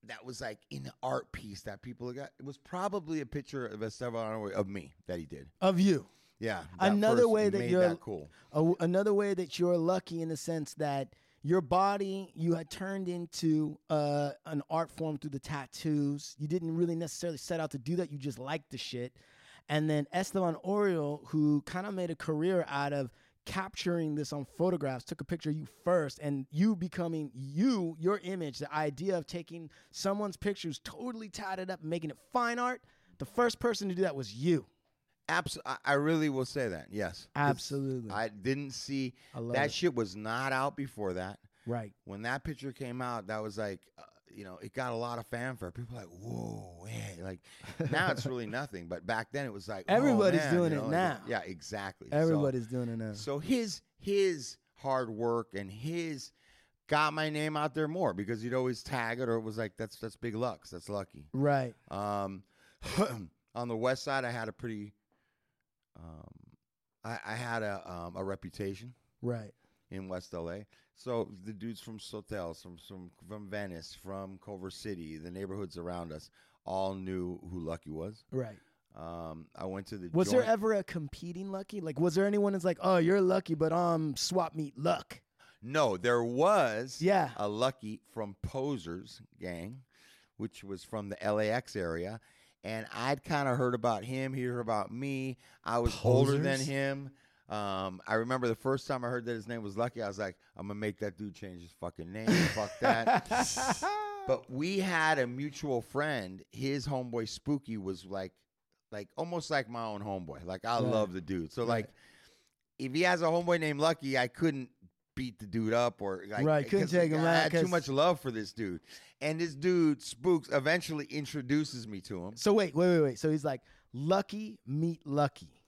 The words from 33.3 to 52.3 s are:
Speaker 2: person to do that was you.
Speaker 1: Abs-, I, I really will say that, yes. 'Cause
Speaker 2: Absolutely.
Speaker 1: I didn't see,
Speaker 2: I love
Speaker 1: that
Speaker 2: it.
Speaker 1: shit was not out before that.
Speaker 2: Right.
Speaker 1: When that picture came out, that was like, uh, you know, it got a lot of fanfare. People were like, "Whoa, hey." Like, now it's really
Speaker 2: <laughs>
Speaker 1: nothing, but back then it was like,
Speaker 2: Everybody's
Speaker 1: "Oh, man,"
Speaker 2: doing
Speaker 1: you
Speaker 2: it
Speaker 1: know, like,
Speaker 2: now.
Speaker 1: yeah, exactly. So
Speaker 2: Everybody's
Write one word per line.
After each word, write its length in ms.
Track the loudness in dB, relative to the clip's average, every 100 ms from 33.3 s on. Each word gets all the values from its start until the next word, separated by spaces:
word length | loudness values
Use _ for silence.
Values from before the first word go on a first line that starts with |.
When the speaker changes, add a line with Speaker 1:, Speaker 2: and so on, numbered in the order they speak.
| 4 4 4
Speaker 2:
person 300 | 0 0 -2
to 60 |
do 80 | 0
that 120 | 0 0
was 180 | -6
you. 320 | 0 4 4 2 _ _ _ _ _ -2
Speaker 1:
Abs-, 300 | 0 0 -6 -6
I, 100 | -4
I 80 | 2
really 340 | 4 6 4 4
will 160 | 2
say 240 | -2 0 -2
that, 180 | -2 -6
yes. 360 | -4 -4 -4 -10
'Cause 80 | 2 2
Speaker 2:
Absolutely. 600 | 2 -2 -4 -2 -4 -4
Speaker 1:
I 160 | -2 -4
didn't 420 | -2 -2 -2 -2
see, 420 | -10 -6 -4 -4 -6 -16
Speaker 2:
I 60 | -10
love 140 | -4
Speaker 1:
that 120 | 0 0
Speaker 2:
it. 60 |
Speaker 1:
shit 200 | 2 0
was 200 | 2 -2
not 380 | -2 -4 -2 0
out 240 | 2 0 -2
before 380 | -8 -4 -2
that. 260 | -2 -4 -8 -20 _ -6
Speaker 2:
Right. 260 | -6 -6 _
Speaker 1:
When 180 | -14 -8
that 220 | -4 -4
picture 260 | -4 -8 -8
came 300 | -8 -8 -6
out, 240 | -4 -4 -4
that 160 | -4
was 160 | -4 -4
like, 220 | -4 -6 _ _
uh, 40 | -20 _ _
you 120 | -16
know, 140 | -14 -12
it 140 | -12
got 200 | -6 -4
a 40 | -2
lot 220 | -4 -6
of 80 | -6
fanfare. 440 | -6 -6 -6 -8
People 240 | -8 -10 -10
were 60 |
like, 80 | -14
"Whoa, 720 | -14 -8 -6 -6 -8 -12 -14
hey." 380 | -10 -8 -8 -8
Like, 180 | -8 -10 -14 -20 -16 -4 2
now 200 | 4 4
it's 160 | 2 0
really 180 | -2 -2
Speaker 2:
<laughs> 140 | -4
Speaker 1:
nothing, 260 | -4 -8 -6
but 180 | -6 0
back 220 | -2 0
then 140 | -4 -4
it 60 |
was 140 | -6 -8
like, 200 | -8 2
Speaker 2:
Everybody's 540 | 4 6 6 6 6
Speaker 1:
"Oh, 20 |
man," 100 | 4
Speaker 2:
doing 180 | 4 4
Speaker 1:
you 60 | 2
Speaker 2:
it 20 |
Speaker 1:
know, 40 | 2
like, 20 |
Speaker 2:
now. 280 | 2 2 0 -2
Speaker 1:
yeah, 140 | -4
exactly. 680 | -4 -10 -8 -6 -6 -10 -2
So 60 | 2
Speaker 2:
Everybody's 480 | 4